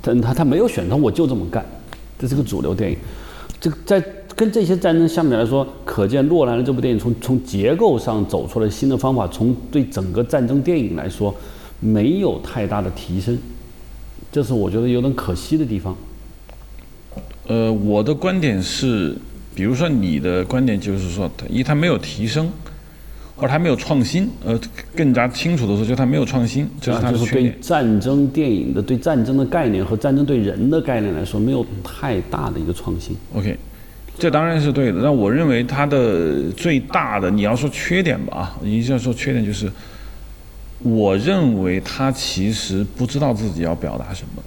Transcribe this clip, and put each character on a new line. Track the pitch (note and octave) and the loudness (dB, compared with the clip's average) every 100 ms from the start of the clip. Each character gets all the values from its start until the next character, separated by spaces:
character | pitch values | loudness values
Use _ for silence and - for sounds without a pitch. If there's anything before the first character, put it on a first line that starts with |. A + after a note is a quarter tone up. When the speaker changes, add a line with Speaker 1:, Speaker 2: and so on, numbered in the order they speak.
Speaker 1:
他， | - A#2+ A#2 | 2 2 4
他， | |
他 | B2+ | 2
没 | D3+ D3+ | 4 4
有 | A#3 | 2
选 | - F2 | 0 0
择， | |
我 | C3 C3 | 2 2
就 | - D#3 | 4 2
这 | |
么 | G#2+ E2+ | 0 -2
干， | A2+ - - - - - - | -4 -6 -16 -16 -16 -16 -6
这 | B2+ | -2
是 | |
个 | C3+ | 0
主 | B2+ G2 | 0 -2
流 | C#2 | -2
电 | F#2+ G2+ | 0 -2
影。 | - - - - - - - | -2 -8 -14 -14 -16 -16 -4
这 | E3+ | -4
个 | D3+ - | -4 2
在 | G3 - - - - | 2 2 -10 -10 0
跟 | A3 | 2
这 | A3 F3 | 4 2
些 | F3+ | 2
战 | F#3 | 4
争 | E3 E3 | 4 4
相 | E3 D#3+ | 4 2
比 | |
来 | A#2 A2+ | 4 2
说， | C3+ C3 - | 2 0 -6
可 | - - G2+ | -6 0 2
见 | C#3 C#3 | 4 4
诺 | F3 | 4
兰 | B2+ A#2+ | 4 2
的 | |
这 | B2+ | 0
部 | B2+ | 0
电 | B2+ | 2
影 | A2 | 0
从， | A#2+ A#2 | 0 -2
从 | - C3 | 0 0
结 | - G2 G#2 | 0 0 2
构 | E3 A3 B2 | 4 4 4
上 | - A2 G2 | 0 0 0
走 | F#2 A#1+ | -2 -2
出 | A#2 | 0
了 | G#2+ | 0
新 | G2+ C3+ | 2 0
的 | B2+ | 2
方 | C3 | 2
法， | C3 F#2 | 2 0
从 | - A2+ B2+ - | 0 0 0 0
对 | D3+ | 0
整 | B2+ - F#2+ | 0 -2 -2
个 | F#2 | -2
战 | A#2+ D3 A#2+ | 0 0 2
争 | C#3 | 2
电 | C3+ E3 | 2 2
影 | G#2 E2 | 0 -2
来 | D#2 | -6
说， | - G#2 G2+ - - - - | -2 -2 -2 -12 -16 -18 -4
没 | A2 A2 G#2+ F#3 | 2 4 4 4
有 | F3+ E2 | 2 0
太 | - B2+ G2+ | -6 -4 -2
大 | G#2 | 0
的 | F#2+ | -2
提 | - - F2+ | -6 -4 -2
升， | F#2+ A#2+ - - - - - - - - - | -2 -4 -6 -14 -16 -18 -18 -16 -16 -16 -6
这 | D3 | -2
是 | A#2 | 0
我 | A#2+ G2+ | 0 2
觉 | G#2+ | 2
得 | B2 | 2
有 | B2 | 2
点 | C3 | 0
可 | B2+ - | -2 -4
惜 | E2+ - D#3 | -4 0 0
的 | |
地 | C#3+ G2+ | 0 -2
方。 | F#2 F2+ - - - - - - - - - - - - - - - | -4 -8 -12 -16 -18 -20 -20 -20 -18 -18 -18 -20 -18 -16 -16 -16 -2
Speaker 2:
呃， | A2+ A2 | 0 2
我 | A2 G#2 G#2 | 2 4 4
的 | G#2+ | 2
观 | C#3+ F#3 F#3+ | 0 0 0
点 | D3+ G2 | 0 0
是， | F2 - C3+ A2 D#2+ - - - - | -2 -2 0 2 0 -4 -10 -16 -14
比 | - | -2
如 | G2 | 0
说 | B2+ E3+ | 2 2
你 | C3 F#2+ D2+ | 2 2 0
的 | E2+ F2+ | 0 0
观 | F#2 B2+ B2+ | 0 2 2
点 | G2+ | 0
就 | F#2+ G2 | 0 -2
是 | F#2 | -2
说， | F2+ F2 - - | -2 -4 -6 -4
一， | A2+ | -2
他 | C3 | 2
没 | D3 E3+ | 2 2
有 | A#2+ | 0
提 | - - A2 | -2 -4 -2
升， | C#3+ E3 - - - - - - - - - | 0 -2 -6 -12 -14 -18 -20 -18 -16 -16 -4
或 | |
者 | C3 | 0
他 | D3 | 2
没 | E3+ | 2
有 | A#2+ | 0
创 | - D3 | 2 2
新， | A2 E3+ G3 - | 2 2 0 -4
呃， | F#2+ A2+ - - - - | -2 -2 -4 -14 -10 0
更 | D3 | 4
加 | B2 B2 | 4 2
清 | - E3 E3+ | 0 0 2
楚 | |
的 | A2+ G2+ | 2 2
说， | |
就 | A2 | 2
他 | B2 | 2
没 | B2+ D3 | 2 2
有 | |
创 | A#2+ C3 A#2 | 2 2 2
新， | B2+ D3 - | 0 -2 -4
这 | - | -2
是 | A#2 | 0
他 | B2 | 2
的 | A#2 | 2
缺 | |
点。 | A2+ | 2
Speaker 1:
啊， | |
就 | C3+ B2 | 4 2
是 | |
对 | - | 0
战 | - E3 A#2+ G#2+ | 0 2 4 4
争 | A2+ C#3 C#3 | 4 4 4
电 | D#3 D3 | 2 2
影 | G2 B1+ | 2 2
的， | D2+ | -2
对 | G#2+ B2 | 0 0
战 | E3+ C#3+ | 2 2
争 | A2+ C3+ | 4 2
的 | |
概 | C3+ C3+ C3 | 2 2 2
念 | G2 | 2
和 | F#2+ G#2+ | 0 0
战 | C#3+ | 2
争 | C#3 C#3+ | 2 4
对 | C3 | 2
人 | G2+ G2 B2 | 2 2 2
的 | D#3+ | 2
概 | D3+ A#2+ | 2 0
念 | G#2 | 0
来 | D#2+ | -2
说， | - G#2 | -2 0
没 | A2+ | 2
有 | C3+ A2+ G2 | 0 -2 -6
太 | F2+ - C#3 G2+ | -10 -6 -2 -2
大 | - - - | -2 -4 -4
的 | - | -4
一 | |
个 | D#2+ | -4
创 | E2+ - E2+ | -4 -4 -6
新。 | - F2+ - | -6 -10 -6
Speaker 2:
OK， | G#2 G2+ - - - - - - - | -4 -2 -4 -10 -16 -18 -18 -16 -2
这 | E3+ | 2
当 | C#3+ E3 | 2 2
然 | D#3+ | 2
是 | D3 | 2
对 | C#3 B2+ | 2 2
的。 | F#2 | 2
但 | C3 | 2
我 | C#3+ G2+ | 4 4
认 | C3 D#3+ | 4 4
为 | A#2+ | 2
他 | B2 C3+ | 0 0
的 | D3 C#3+ A#2 F2+ E2 C#2+ D#2 | 2 2 2 2 2 0 -2
最 | G2+ F3 C#3 | -2 0 0
大 | - F#3 B2 G#2+ | 0 -2 0 0
的， | F#2 | 2
你 | G#2 | 2
要 | G#2 | 2
说 | A#2+ C#3 | 2 -2
缺 | - - F3+ | -4 -2 0
点 | E3+ B2 | 2 0
吧， | - - F#2 - | -4 -6 -6 -6
你 | G2+ A2 A#2+ | -2 0 2
要 | C3 | 0
说 | B2 | 0
缺 | A#2 - | -2 -2
点 | B2+ | 0
就 | G#2 | -2
是， | G2+ G#2 - - - - - - - - - - - | -2 -4 -6 -16 -16 -14 -14 -16 -18 -18 -18 -16 -4
我 | A#2+ A2+ G#2 G2 | 0 4 4 4
认 | C3 G3 D3 G#2 | 2 2 2 2
为 | F#2 F#2 | 2 0
他 | - - C3+ | -4 -2 -2
其 | B2+ - F2 G2 | 0 -4 0 0
实 | A2 - F#2+ G#3 - | -2 -2 -2 -2 -2
不 | |
知 | B2 C#3+ | -2 0
道 | C#3+ | 0
自 | G#2+ G#2+ | 0 -2
己 | D#2+ | -2
要 | E2+ | -2
表 | E2+ D2+ A1+ | -2 -4 -6
达 | - | -8
什 | F#2+ - | -10 -10
么。 | - | -12